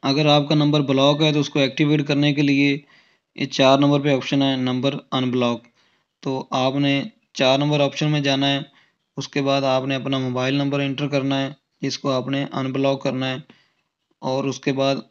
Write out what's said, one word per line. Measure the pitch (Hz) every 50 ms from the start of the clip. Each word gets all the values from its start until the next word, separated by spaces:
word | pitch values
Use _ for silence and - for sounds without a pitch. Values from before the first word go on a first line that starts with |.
| -
अगर | 139 135 143 156 147
आपका | 147 147 143 143 156
नंबर | 151 147 147 147 151 143
ब्लॉक | 131 135 135 135 143 143 135 160
है | 156 147
तो | 151
उसको | 143 - - 151
एक्टिवेट | 139 131 131 - 156 147 151 151 147
करने | 147 151 139 147 147 143
के | 143 147
लिए | 143 143 139 143 143 139 147 - _ _ _ _ _ _ _ _ _ _
ये | - 143 139
चार | - - 135 131 135 135
नंबर | 143 143 143 143
पे | 139 151 139
ऑप्शन | 131 127 - 143 139 135
है | 135 135 131
नंबर | 127 127 127 127 127 139 135 143 - _ -
अनब्लॉक, | 135 131 127 120 127 123 120 117 113 - _ _ _ _ _ _ _ _ _ _ _ -
तो | 139 135 131 127 _ 143
आपने | 131 127 131 135 143 143 139 139 139 123 107 _ _ _ _ _
चार | - 135 127 131 139
नंबर | 147 151 151 147
ऑप्शन | 143 139 139 - 156 151
में | 151 147 139
जाना | 139 139 135 139 139
है। | 139 139 147 - _ _ _ _ _ _ _ _ _ -
उसके | 139 - - 147 139
बाद | 139 135 139 139
आपने | 135 131 131 131 139 139
अपना | 135 117 139 135 135
मोबाइल | 131 127 123 127 127 131 139 143
नंबर | 143 139 139 143
एंटर | 143 139 135 127 147 139
करना | 143 139 131 139 139 135
है | 135 135 143 _ _ _ _ _ -
जिसको | 139 127 - - 139
आपने | 131 131 123 131 135 139 143 - -
अनब्लॉक | 135 131 131 127 131 139 139 139 135 -
करना | 139 127 131 131
है | 131 131 131 - _ - _ _ _ _ _ _ _ _ _ _ _ _ _
और | - 135 131 135 135 139
उसके | 123 131 - 147 135
बाद | 135 135 135 139 127 - _